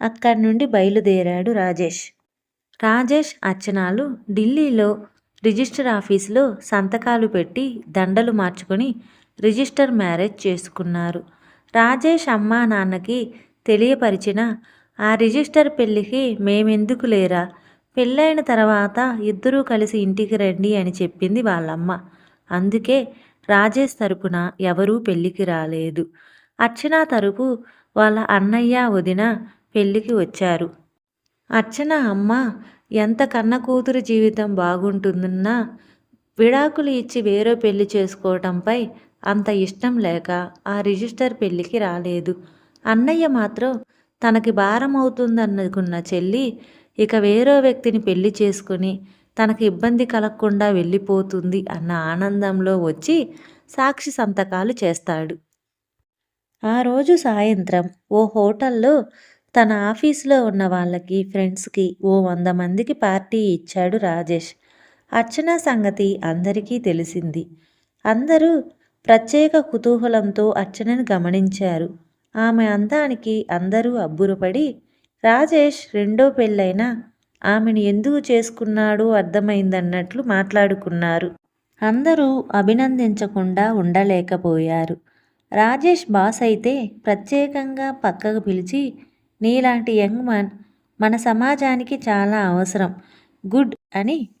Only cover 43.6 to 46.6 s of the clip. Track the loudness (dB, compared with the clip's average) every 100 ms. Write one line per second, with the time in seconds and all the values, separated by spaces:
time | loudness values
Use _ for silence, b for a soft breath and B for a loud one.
43.6 | -4 -4 -10 _ _ -4 2 2 2 2
44.6 | 2 2 0 0 0 0 0 2 0 0
45.6 | -2 -4 -4 -4 -4 -2 0 -2 -2 -6